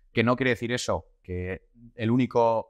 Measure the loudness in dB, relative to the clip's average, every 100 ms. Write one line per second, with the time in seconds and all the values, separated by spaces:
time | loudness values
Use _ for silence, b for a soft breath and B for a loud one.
0 | _ -2 0 2 0 0 -2 -4 -2 -4
1 | -6 _ -10 -8 -6 -8 -12 _ -20 -4
2 | 0 2 2 2 2 2 -2